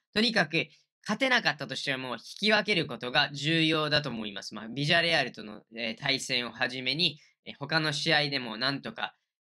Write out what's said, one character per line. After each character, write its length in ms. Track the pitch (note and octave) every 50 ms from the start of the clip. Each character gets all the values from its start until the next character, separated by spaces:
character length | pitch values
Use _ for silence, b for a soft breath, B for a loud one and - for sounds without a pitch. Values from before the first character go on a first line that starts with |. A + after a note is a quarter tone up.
| _ _
と 80 | - G#3
に 140 | A3+ A#3+ A3+
か 120 | G3+ D#3+
く 200 | D3 D#3+ D#3+ - b b b b b _ _ _
勝 120 | - G#3+ -
て 120 | C4+ C4
な 100 | B3+ A#3
か 120 | - D#3
っ 40 | D3
た 100 | D3 C#3
と 80 | A2 C3
し 100 | - -
て 120 | C#3+ C3+
も 200 | C3 C3 C3 A#2+
引 320 | - - - - - G3 G#3+
き 40 |
分 180 | G#3+ G#3 G3+ G#3
け 80 | G#3 E3+
る 60 | C#3+
こ 140 | - B2 A2+
と 140 | - B2
が 180 | C3 D3+ C#3+ C#3
重 320 | D3 C3+ - D#3 E3 E3 D#3+
要 240 | D#3 D#3+ D#3 D3+ D3
だ 140 | D3 D3
と 80 | D3 C#3
思 160 | A#2 A2+ G#2+
い 60 | G#2
ま 100 | G2 G2+
す。 120 | - - A2+
ま 100 | G#2+ -
あ、 40 | A2
ビ 160 | B2 C3+ C#3+
ジ 80 | D3+
ャ 80 | F3 E3+
レ 160 | E3 E3+ E3
ア 80 | D3+ C3
ル 80 | A#2+
と 100 | - -
の、 200 | F#2 - G2 - - _ A2+
え 220 | A2+ A#2 A2+ A2+ -
ー、 0 |
対 220 | - C#3 C3+ B2+
戦 260 | - - C3 B2 B2 A#2
を 40 |
は 160 | A2+ A#2 B2+ B2
じ 140 | B2+ C3
め 120 | B2+ B2+ C3+
に、 240 | D#3 F3+ D#3+ C#3+ B B B B _ _
え 60 | -
ー、 20 | A2 -
他 220 | C#3+ C3+ D#3 D#3+
の 140 | D#3 D#3 D3
試 180 | D3 - E3+
合 160 | D#3 D3 D3 D3
で 120 | C#3+ C3+
も 180 | B2 A#2 A2 A2
な 120 | B2+ C3+
ん 100 | C#3 C3+
と 100 | - A#2+
か、 220 | A2+ - G#2+ - - _ _ _ _ _